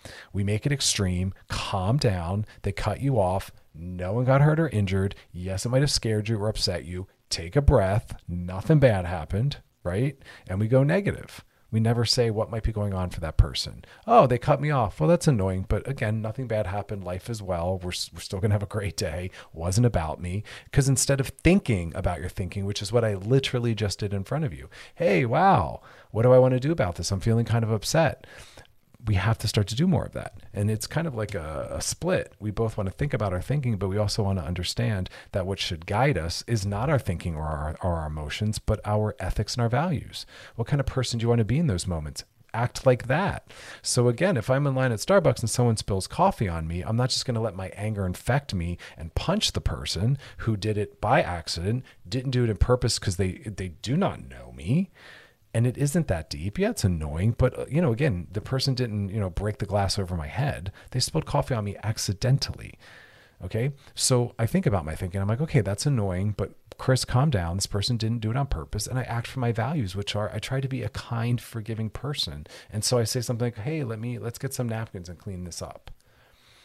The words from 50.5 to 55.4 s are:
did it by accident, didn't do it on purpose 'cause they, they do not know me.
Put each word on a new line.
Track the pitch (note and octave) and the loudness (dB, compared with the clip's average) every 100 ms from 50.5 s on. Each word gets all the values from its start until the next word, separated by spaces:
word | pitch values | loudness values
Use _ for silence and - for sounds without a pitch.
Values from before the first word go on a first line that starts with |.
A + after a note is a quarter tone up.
| A2 | -2
did | G#2 G#2 | -2 -2
it | G2+ - | -4 -4
by | G#2+ C#3+ | 2 2
accident, | - F2 - E2 F#2 B2 - - F2 | 2 -4 -6 -6 -2 -4 -6 -16 -8
didn't | B2 C3 | -6 -2
do | B2 | 0
it | A#2 | 2
on | G2+ | 2
purpose | - B2 A#2+ - | 4 4 2 -2
'cause | - F2+ | -2 0
they, | F#2+ | -2
they | - A2 G2 F#2 | -2 -8 -8 -8
do | D#2 - D3+ | -8 -2 0
not | F3 C2+ B1+ | 0 -2 -10
know | B1+ - B1+ | -16 -16 -8
me. | D2+ D#3 G3 - - - - _ | 0 2 2 -4 -20 -20 -20 _